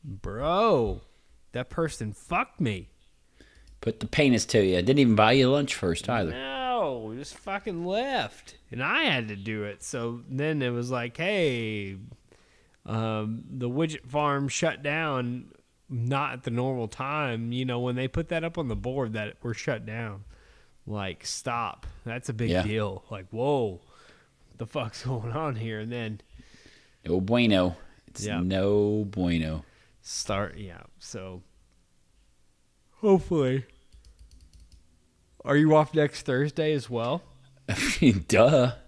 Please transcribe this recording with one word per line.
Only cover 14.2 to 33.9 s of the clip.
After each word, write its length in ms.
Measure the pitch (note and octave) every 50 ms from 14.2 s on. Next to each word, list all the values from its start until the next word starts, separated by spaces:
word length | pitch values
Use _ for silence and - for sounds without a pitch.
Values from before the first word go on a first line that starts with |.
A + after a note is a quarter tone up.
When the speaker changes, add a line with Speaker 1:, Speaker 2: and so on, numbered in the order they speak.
| D3 D3 C#3 C#3 C#3 C3+
Speaker 1:
shut 340 | - - - D#3+ - -
down, 720 | C#3 C#3+ D3 D#3+ E3 D#3 C#3 B2+ B2 A#2+ B2 B2 A#2+ - - - _ _ _ _ _ _
not 440 | C3+ A#2+ A2+ B2 C#3 C#3 C#3+ C#3 B2
at 80 | B2+
the 80 | - C3
normal 380 | A#2 A#2+ B2 C3 C3 B2 A2+ G#2+
time." 640 | - - C3+ C3+ D3 D3+ D3 C3 A#2 A2+ A2+ A#2
You 120 | A#2+ B2+ C3
know, 140 | B2+ B2 A#2+
when 140 | B2 B2 B2
they 120 | B2+ C3 B2+
put 200 | - - E3 -
that 160 | F3 E3 D#3
up 140 | E3+ E3 E3+
on 100 | D#3 B2
the 80 | A2
board 360 | G2+ G2+ B2 C3 C#3 C3 A2+ A2
that 220 | A2 G#2+ G#2 - _
we're 120 | - A#2+ A2
shut 320 | - - - C3 A2 A2
down, 380 | G#2+ G#2+ A#2 A#2 A2 G2+ G2 G2+ - - - - - - - - _ _ _ -
like, 380 | - G#2 G#2 G2 F#2+ F2 - -
stop. 600 | - - - - C3+ A#2 A#2 A#2 G2+ - - - - - - -
That's 240 | A#2 A2+ B2+ - -
a 40 | B2
big 160 | A2 A#2 A2+
Speaker 2:
Yeah. 120 | - F2+
Speaker 1:
deal. 420 | F2+ G2+ G#2+ A2 G#2 G2+ G2 F#2+ - _
Like, 180 | A2 G2 F#2 F#2
whoa, 500 | - A2 B2 C#3+ D3 C3+ A#2+ G#2 F#2 E2+ _ _ - - - - - _ _ _ _ _ _ _
what 100 | - -
the 80 | A#2
fuck's 380 | A2+ - D3 A#2+ A2 - - -
<laughs> 20 |
going 240 | B2+ C3 A#2 G#2 A#2
on 220 | A2+ D3 D#3+ D3+ C3
here? 240 | A2 A2+ A2+ A2 G#2+
And 140 | G#2+ A2+
then 280 | A#2+ A#2+ A2+ A2 G#2+ G2+ - _ - - - - - - - - - - _ _ _ _ _
Speaker 2:
No 160 | D#2+ E2+ F#2+
bueno. 560 | F#2+ G2 A#2 A#2+ A#2+ A2+ G2+ F#2 F2+ F2+ E2+ - - - - - _ -
It's 160 | - - -
Speaker 1:
Yeah. 140 | G#2 G#2 G2
Speaker 2:
no 640 | F2 F#2 F#2+ F#2+ F#2+ G2+ G#2 G#2 G#2 G#2 G#2 G#2+ G#2+
bueno. 600 | G2 F#2+ F#2+ F#2 F2 F2 E2 D#2 D#2 D#2 D#2+ D#2 - _ _ _ _ _ _
Speaker 1:
Start, 540 | _ - - - - - G#2 G2 G#2 F2 - F2
yeah. 240 | G#2 F#2 E2+ E2 E2 - _ _
So 440 | - - - G2+ F#2 F#2+ F2+ F2+ F2+ _ _ _ _ _ _ _ _ _ _ _ _ _ _ _ _ _ _ _ _ _ _ _ _ _ _ _ _ _ _ _
hopefully. 640 | - G#3+ G3 F3+ - - F3 D#3 C#3 B2+ B2+ C#3 B2 - - - _ _